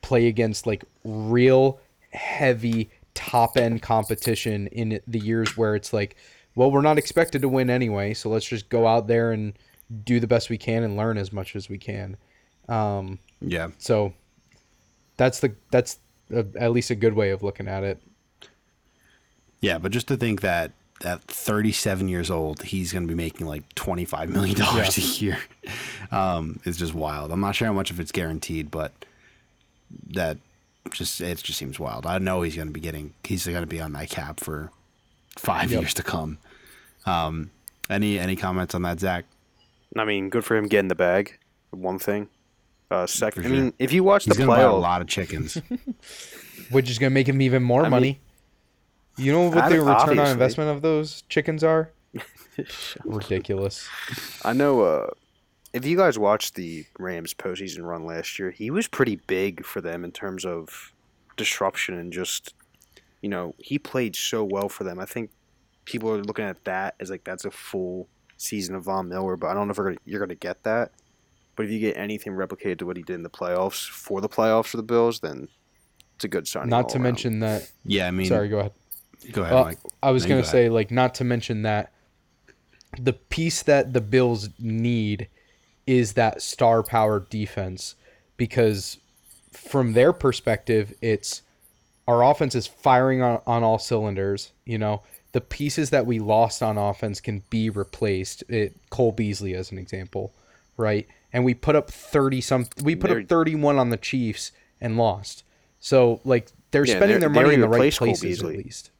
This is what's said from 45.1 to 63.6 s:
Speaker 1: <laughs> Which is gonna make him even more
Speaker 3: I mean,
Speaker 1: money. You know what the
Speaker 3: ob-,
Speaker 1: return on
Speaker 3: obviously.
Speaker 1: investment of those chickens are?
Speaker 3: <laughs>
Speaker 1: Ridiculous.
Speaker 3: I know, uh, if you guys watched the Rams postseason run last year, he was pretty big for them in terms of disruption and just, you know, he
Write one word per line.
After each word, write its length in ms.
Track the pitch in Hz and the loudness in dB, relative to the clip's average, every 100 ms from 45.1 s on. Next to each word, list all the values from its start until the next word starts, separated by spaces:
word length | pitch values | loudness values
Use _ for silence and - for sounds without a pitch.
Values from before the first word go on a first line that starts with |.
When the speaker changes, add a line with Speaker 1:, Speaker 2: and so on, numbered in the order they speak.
| - 87 80 80 165 - 247 - - - | -4 -4 -4 -6 -8 -8 -10 -8 -12 -14
Speaker 1:
<laughs> 600 | - - - - - - | -20 -20 -20 -20 -20 0
Which 180 | 127 123 | 0 0
is 80 | 117 | 0
gonna 120 | 135 | 2
make 180 | 135 131 | 2 2
him 120 | 135 | 2
even 220 | 135 127 | 4 4
more 180 | 123 123 | 4 4
Speaker 3:
I 40 | |
mean, 60 | 160 | 4
Speaker 1:
money. 300 | 127 131 135 _ _ _ _ _ _ _ _ _ - | 4 4 0 _ _ _ _ _ _ _ _ _ -4
You 160 | 135 | 2
know 120 | 156 | 4
what 100 | 175 | 4
the 60 | 165 | 4
Speaker 3:
ob-, 100 | 165 | 6
Speaker 1:
return 180 | 165 143 | 6 6
on 80 | 107 | 6
Speaker 3:
obviously. 340 | 151 143 143 | 6 6 4
Speaker 1:
investment 380 | 123 127 - 151 | 4 2 2 -2
of 120 | 143 | 0
those 400 | 160 156 151 - - | 2 2 -2 -10 -4
chickens 360 | - 151 156 | -2 -2 2
are? 260 | 160 160 160 _ _ | 4 4 0 _ _
Speaker 3:
<laughs> 920 | - - _ - - - - - - | -16 -16 _ -16 -12 -10 -10 -14 -12
Speaker 1:
Ridiculous. 840 | - 107 95 95 - 98 98 - - - - - - - | -8 -8 -4 -4 -2 -2 -2 -6 -14 -12 -10 -10 -12 -6
Speaker 3:
I 80 | - | -2
know, 300 | 123 143 131 | 2 4 6
uh, 280 | 95 76 50 - _ _ _ _ _ | 4 2 -2 -10 _ _ _ _ _
if 120 | 123 | -8
you 120 | 135 175 | -2 4
guys 220 | 185 110 | 4 4
watched 360 | 104 107 - | 2 2 0
the 300 | - 85 82 76 - | -8 -10 -10 -14 -12
Rams 360 | 92 87 82 | -10 -8 -10
postseason 480 | - 98 92 98 90 | -10 -8 -8 -10 -10
run 200 | 85 85 82 | -10 -10 -8
last 320 | 82 80 - | -8 -10 -8
year, 120 | 95 | -8
he 200 | - 107 | -6 -6
was 160 | 175 226 | -4 -6
pretty 300 | - 123 98 - | 0 0 0 -4
big 380 | 92 98 85 | -2 -2 -4
for 160 | - - | -12 -10
them 240 | 85 85 | -8 -8
in 80 | 87 | -10
terms 320 | - 101 92 | -10 -10 -8
of 480 | 92 85 80 - - _ _ _ _ - | -8 -8 -10 -18 -20 _ _ _ _ -8
disruption 580 | 107 - 98 - - 90 | -6 -2 -4 -2 -8 -8
and 140 | 87 | -8
just, 420 | 87 90 - - _ _ _ _ _ _ _ | -8 -6 -8 -10 _ _ _ _ _ _ _
you 60 | 104 | -6
know, 260 | 95 87 | -6 -8
he 200 | - | -12